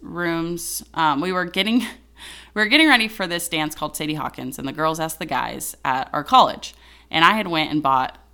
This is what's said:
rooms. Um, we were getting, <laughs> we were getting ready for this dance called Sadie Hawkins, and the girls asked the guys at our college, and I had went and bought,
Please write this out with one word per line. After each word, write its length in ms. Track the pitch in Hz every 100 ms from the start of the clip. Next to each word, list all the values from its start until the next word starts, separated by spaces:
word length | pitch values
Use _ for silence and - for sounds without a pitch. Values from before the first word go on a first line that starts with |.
rooms. 840 | - 170 175 165 165 175 - - -
Um, 260 | - 156 139
we 100 | 175
were 100 | 185 175
getting, 340 | 190 202 240
<laughs> 720 | 226 - _ - - - -
we 80 | 208
were 60 | 208
getting 200 | 285 320
ready 220 | 247 220
for 180 | - 185
this 220 | 170 -
dance 260 | 165 156 -
called 220 | 151 -
Sadie 160 | 151
Hawkins, 440 | 151 135 - 127 -
and 80 | 135
the 60 |
girls 300 | 139 156 160
asked 180 | 139 -
the 60 | 175
guys 500 | 127 117 120 - -
at 260 | - 131 -
our 100 | -
college, 520 | 147 262 156 - - - - - _
and 140 | 160 170
I 60 |
had 140 | 214 190
went 240 | 165 151
and 120 | 151
bought, 340 | 139 131 127 - _